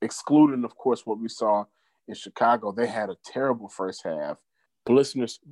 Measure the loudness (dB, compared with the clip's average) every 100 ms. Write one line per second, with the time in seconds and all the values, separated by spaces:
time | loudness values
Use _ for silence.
0 | -8 -6 2 6 6 4 -6 -4 -2 -2
1 | -2 -6 -6 -2 0 0 -2 _ _ _
2 | -18 -16 -10 0 2 2 0 -2 -2 -2
3 | -6 -8 -10 -4 -2 -2 -6 -8 -8 -6
4 | -8 -6 -8 -10 _ _ _ _ 4 4
5 | 4 0 -6 -8 -20